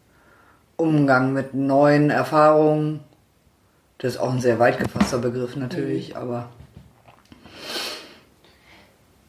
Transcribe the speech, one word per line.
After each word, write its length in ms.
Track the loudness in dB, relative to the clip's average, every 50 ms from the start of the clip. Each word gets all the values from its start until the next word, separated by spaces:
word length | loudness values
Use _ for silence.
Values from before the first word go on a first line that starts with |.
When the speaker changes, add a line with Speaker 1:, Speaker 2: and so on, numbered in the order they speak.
| _ _ _ _ _ _ _ _ _ _ _ _ _ _ _
Speaker 1:
Umgang 560 | _ -2 0 2 2 4 4 4 2 2 0 -2
mit 220 | -2 -4 -4 -4
neuen 560 | -4 -2 2 4 4 6 6 6 4 4 2
Erfahrungen. 920 | 2 0 -2 0 2 4 6 6 6 6 4 2 2 0 -2 -4 -6 -8 -12 _ _ _ _ _ _ _ _ _ _ _ _ _ _ _ _ _ _ _
Das 160 | -8 -8 -6
ist 60 | -4
auch 100 | -4 -4 -4
ein 80 | 0
sehr 180 | 0 0 2 4
weit 180 | 2 2 2 0
gefasster 400 | -6 -6 -2 -2 -2 0 0 -4
Begriff 380 | -4 -4 -4 -4 -8 -8 -8
natürlich, 540 | -8 -8 -8 -6 -6 -6 -4 -6 -6 -8 -8
Speaker 2:
Mhm. 60 | -12
Speaker 1:
aber 320 | -12 -10 -8 -8 -8 -10 -12 -18 -20 -20 _ _ -20 -20 _ _ _ _ -20 -20 _ _ _ -20 _ _ -20 -20 -20 -16 -12 -12 -10 -10 -10 -12 -14 -18 -20 -20 -20 _ _ _ _ _ _ _ _ _ _ -20 -20 _ _ _ _ _ _ _ _ _